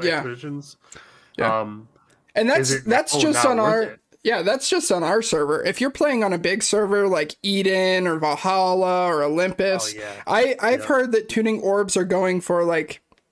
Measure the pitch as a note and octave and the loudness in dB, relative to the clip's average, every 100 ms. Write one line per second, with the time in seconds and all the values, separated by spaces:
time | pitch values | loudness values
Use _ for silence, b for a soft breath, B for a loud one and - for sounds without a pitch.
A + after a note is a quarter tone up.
0 | - D#3 C3 B2 D3 C#3+ C#3+ - B B | -4 -2 -6 -10 -10 -12 -14 -20 B B
1 | B B B - A2+ A2 G#2+ G#2+ A2+ b | B B B -4 -2 -2 -4 -10 -18 b
2 | b b b - A3+ D4 C3 C3+ G#3+ B3+ | b b b -2 2 2 2 -2 0 0
3 | D#4 D4 D4+ D4 C4 A#3 G#3+ A3 G#3+ - | 2 0 2 4 4 4 2 2 -2 -8
4 | _ _ G#3+ A3 F3 C4 - F4+ - F3+ | _ _ -2 0 0 0 0 -2 0 0
5 | D#3+ G#3 A3+ D#3 D3 D#3 - - C4+ - | 2 0 2 0 0 0 -2 -2 -2 0
6 | D4 B3 G3+ F3 E3+ G3 - G#3 G3+ G#3 | 0 2 0 0 -2 -2 0 0 2 2
7 | G3 F3 D3+ - G3 G3 F#3+ F#3+ F#3 F#3 | 2 0 -2 -6 -2 0 2 2 2 2
8 | F3+ D#3+ D#3 D3 F#3 F#3+ F#3 F#3 F#3 F3+ | 0 0 -2 -2 0 2 2 2 2 2
9 | F3+ D#3 D3 D#3+ F#3 F#3 G3 F#3+ - G#2+ | 0 0 0 0 -2 0 0 0 -4 -8
10 | G#2 G2+ - G#3 C4 B3+ A3+ C4 - C4+ | -12 -10 -2 0 2 0 0 0 2 0
11 | B3+ A3 G#3+ A3+ A3 A3 F#3+ G3+ G3+ F#3+ | 2 0 -2 -2 -2 -2 0 0 0 -2
12 | F3+ F#3 F#3 F#3 - F3 E3+ E3 D#3 - | 0 0 0 -2 0 0 2 0 -2 -10
13 | _ _ _ | _ _ _